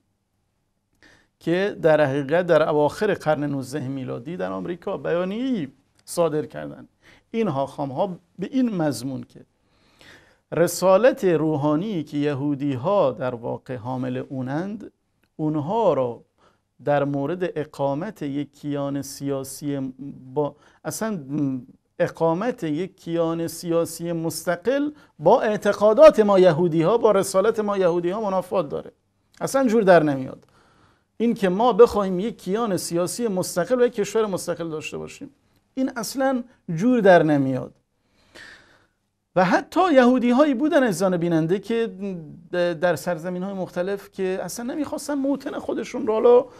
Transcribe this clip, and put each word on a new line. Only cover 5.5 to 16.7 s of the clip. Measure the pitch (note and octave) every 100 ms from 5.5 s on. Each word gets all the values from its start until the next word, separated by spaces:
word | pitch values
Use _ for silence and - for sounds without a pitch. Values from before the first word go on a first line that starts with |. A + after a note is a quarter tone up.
| A3 C3+ - _ _ -
صادر | F3 E3 D3+ D#3
کردن، | D3+ D3 C3+ B2 _ _ _ _
این | A3+ G#3+
هاخام‌ها | C3+ C3+ - C#3+ D3+ G3 E3+ _ -
به | G3
این | C4 A#3+ F#3
مضمون | D3+ B2 C3+ B2+
که | A#2 - - _ _ _ _ _ - - _ _ -
رسالت | D3 E3+ - F#3+ F#3+ B3 -
روحانی | F#3+ D#3 D#3+ D3+ D3+ D3+ A3 F3
که | C#3+ D3
یهودی‌ها | D3 C3+ D3 C3+ C#3+ B2+ D#3+ G3+ C#3
در | A#2+ B2+ A#2+
واقع | B2+ B2 - B2
حامل | A#2+ C3 B2+ B2+
اونند، | - C3 B2+ D3 G3 G#3 - _ _ _ _ -
اونها | D#3 D#3 D3 A3+ G3
رو | C3+ B2 A2+ _ _ _ _ _